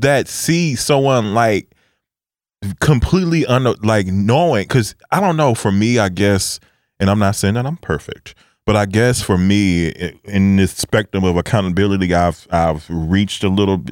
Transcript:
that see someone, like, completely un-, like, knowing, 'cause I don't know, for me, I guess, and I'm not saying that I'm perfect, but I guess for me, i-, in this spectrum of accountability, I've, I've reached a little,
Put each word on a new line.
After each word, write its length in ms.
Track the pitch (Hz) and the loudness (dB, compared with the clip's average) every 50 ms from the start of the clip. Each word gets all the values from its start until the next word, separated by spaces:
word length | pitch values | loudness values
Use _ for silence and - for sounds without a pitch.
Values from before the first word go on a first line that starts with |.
that 260 | 113 139 143 127 90 | 0 2 2 0 0
see 480 | - - - - - 165 170 175 156 127 | -4 -8 -4 -2 0 0 0 0 -2 -2
someone, 580 | - - - 147 139 135 139 131 123 107 104 101 | -4 -2 0 0 2 2 2 2 0 0 0 0
like, 360 | 117 117 110 104 95 - _ _ _ _ _ _ _ _ _ _ _ _ _ _ _ _ _ _ _ - 98 95 - | 0 2 2 0 -2 -4 _ _ _ _ _ _ _ _ _ _ _ _ _ _ _ _ _ _ _ -10 -10 -6 -2
completely 640 | - 151 151 120 - - 170 190 185 165 165 165 127 | 0 2 2 2 2 2 0 0 2 0 0 0 0
un-, 300 | 110 123 127 127 120 - - 104 | 0 0 2 2 0 -2 0 0
like, 240 | 110 110 107 98 | 0 0 0 0
knowing, 600 | 92 92 98 101 107 123 151 175 170 139 104 90 | 0 -2 0 0 2 2 2 2 2 0 -2 -2
'cause 280 | - - 131 107 - - _ - _ | 0 0 0 0 -2 -6 _ -8 _
I 100 | 143 170 | -2 0
don't 160 | 202 185 165 | 0 0 0
know, 160 | 156 151 131 113 | 0 0 0 0
for 160 | - - 107 | 0 0 0
me, 280 | 98 98 107 117 120 117 | 0 2 2 2 2 2
I 100 | 104 95 | 0 0
guess, 500 | 90 90 101 101 101 95 - - - - _ _ _ _ _ _ _ - | 0 0 0 2 2 0 -2 -4 -8 -12 _ _ _ _ _ _ _ -2
and 100 | 98 98 | 0 2
I'm 100 | 101 107 | 2 2
not 160 | 104 98 101 | 2 0 0
saying 180 | - - 98 107 | 0 0 0 0
that 120 | 120 123 | -2 -4
I'm 120 | 139 170 | -6 -8
perfect, 560 | - - - 78 73 - - - - _ - - _ _ _ _ _ _ | -8 -6 -6 -6 -6 -6 -12 -18 -18 _ -20 -20 _ _ _ _ _ _
but 100 | - 104 | 0 0
I 100 | 107 104 | 0 0
guess 340 | 98 95 107 120 123 123 - | 0 0 0 2 2 0 -2
for 160 | - - 98 | -2 0 0
me, 520 | 90 92 95 101 104 101 95 87 85 82 80 | 2 2 2 2 2 2 2 2 0 0 -2
i-, 240 | - - 87 80 - - _ | -4 -6 -10 -10 -10 -14 _
in 320 | 101 101 98 98 98 98 | -4 0 2 2 4 4
this 160 | 98 95 87 | 2 2 0
spectrum 520 | - - - - - 110 107 - - 98 92 | -2 -6 -6 -2 -2 -2 -2 -2 -2 -2 0
of 140 | 92 87 | 0 0
accountability, 800 | 87 85 - - 107 98 92 87 95 101 101 98 95 92 87 87 | 0 0 0 -2 -2 0 0 0 0 0 0 0 0 0 0 0
I've, 320 | 87 87 85 80 - - - | 2 0 0 -2 -4 -8 -4
I've 340 | 87 85 82 82 78 78 - - | -2 0 0 0 -2 -4 -8 -8
reached 540 | 85 82 80 80 92 98 104 95 - - 104 | -6 -6 -2 0 0 0 0 -2 -4 -4 -2
a 60 | 98 | 0
little, 300 | 95 101 101 98 98 87 73 - | 0 2 2 0 0 -2 -4 -6